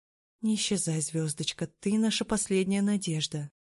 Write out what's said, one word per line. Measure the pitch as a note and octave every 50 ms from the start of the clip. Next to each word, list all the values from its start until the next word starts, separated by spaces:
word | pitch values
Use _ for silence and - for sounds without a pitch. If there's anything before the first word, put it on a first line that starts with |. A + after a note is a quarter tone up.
| _ _ _ _ _ _ _ _
Не | - A3 G#3+
исчезай, | G3+ - - G3+ F3 - D#3+ D#3+ D#3+
звёздочка, | D3+ - D#3+ D#3+ D#3+ D#3 D3+ - D#3 - - - E3+
ты | E3 _ _ - G3 G#3+ G#3+
наша | A3+ A3 G#3+ - A3+
последняя | - A3 G3+ - - F#3+ F#3+ F#3+ F#3+ G3 G3+ G3
надежда. | G3+ G#3 G3 - F3 D#3+ D#3 D#3 - - D3+ D3 D3 _ _